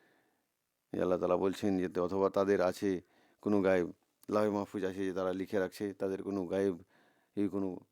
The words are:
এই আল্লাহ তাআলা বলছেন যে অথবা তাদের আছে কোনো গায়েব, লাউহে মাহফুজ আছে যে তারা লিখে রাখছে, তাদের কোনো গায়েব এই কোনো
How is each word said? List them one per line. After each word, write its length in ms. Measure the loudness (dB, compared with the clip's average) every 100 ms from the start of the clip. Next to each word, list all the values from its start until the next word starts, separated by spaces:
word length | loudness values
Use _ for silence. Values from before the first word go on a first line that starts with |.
| _ _ _ _ _ _ _ _ _
এই 80 | -2
আল্লাহ 180 | 0 2
তাআলা 180 | 2 2
বলছেন 420 | 2 0 0 0
যে 220 | 0 -2
অথবা 300 | -2 2 2
তাদের 300 | 2 4 4
আছে 400 | 2 0 -2 -2 -4 _ _ _
কোনো 220 | 0 4
গায়েব, 300 | 4 4 2 -6 _ _ -4
লাউহে 200 | 0 2
মাহফুজ 340 | 0 -4 -4
আছে 220 | -6 -4 -4
যে 60 |
তারা 200 | -2 -4
লিখে 260 | -4 -4 -2
রাখছে, 360 | -2 -4 -8
তাদের 280 | -4 -4 -4
কোনো 240 | -4 -4 -2
গায়েব 320 | 0 0 -2 -10 _ _ _ _ -4
এই 120 | -2
কোনো 300 | -2 -4 -6 -14